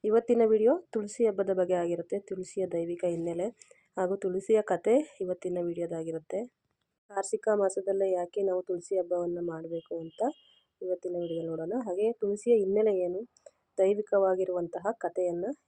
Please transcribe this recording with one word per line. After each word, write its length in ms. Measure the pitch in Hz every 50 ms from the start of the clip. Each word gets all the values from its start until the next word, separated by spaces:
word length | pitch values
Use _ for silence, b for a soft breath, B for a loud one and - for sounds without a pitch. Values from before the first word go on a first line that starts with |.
| -
ಇವತ್ತಿನ 380 | 214 214 233 233 - 240 233 226
ವಿಡಿಯೋ 320 | 220 220 214 214 240 302 370 349 _
ತುಳಸಿ 340 | - 220 208 208 - - 233
ಹಬ್ಬದ 240 | 220 196 190 196 190
ಬಗ್ಗೆ 220 | 190 185 180 180 185
ಆಗಿರುತ್ತೆ. 440 | 175 175 175 175 175 170 _ 190 202
ತುಳಸಿಯ 480 | 202 - 190 185 185 - - 202 185
ದೈವಿಕ 380 | 175 175 170 170 170 175 175 -
ಹಿನ್ನೆಲೆ 440 | 175 170 165 165 170 165 170 185 233 240 b b b b b b b _ -
ಹಾಗೂ 180 | 185 180 196
ತುಳಸಿಯ 460 | 196 - 185 180 190 196 - 220 214
ಕತೆ 560 | 208 - 185 170 - 214 226 285 302 - - _
ಇವತ್ತಿನ 380 | 190 180 180 175 - 185 180 180
ವಿಡಿಯೋದಾಗಿರುತ್ತೆ. 840 | 175 175 170 170 170 170 170 165 160 165 160 160 156 _ - 196 240 247 _ _ _ _ _ _ _ _ _ _ _ _
ಕಾರ್ತಿಕ 400 | 202 196 196 - - 202 - 220 214
ಮಾಸದಲ್ಲೇ 580 | 208 196 190 190 202 190 190 196 196 196 190
ಯಾಕೆ 300 | 185 175 175 175 - 208
ನಾವು 200 | 196 190 180 185
ತುಳಸಿ 360 | 180 - 185 175 175 - 196 190
ಹಬ್ಬವನ್ನ 400 | 175 175 180 175 175 175 175 175
ಮಾಡ್ಬೇಕು 580 | 175 170 165 160 165 165 170 165 - _ 170 165
ಅಂತ 240 | 165 165 _ - 214 277 311 b b b b b b b _ _
ಇವತ್ತಿನ 340 | 190 180 180 175 - 180 175 175
ವಿಡಿಯೋದಲ್ಲಿ 300 | 175 165 165 165 165 165
ನೋಡೋಣ. 220 | 160 160 160 170 208 262 233
ಹಾಗೆ 280 | 208 180 190 214 226
ತುಳಸಿಯ 420 | 233 _ 214 202 202 202 - 240 240
ಹಿನ್ನೆಲೆ 420 | 220 196 190 196 208 220 220 202
ಏನು, 280 | 185 180 175 180 196 240 - _ B B B B B B _ _ -
ದೈವಿಕವಾಗಿರುವಂತಹ 1080 | 190 190 208 202 208 - 208 202 196 190 185 185 185 185 180 180 175 170 - - 175 208
ಕಥೆಯನ್ನ 520 | 240 _ - 170 - 190 180 175 170 170 185 226 294 _ _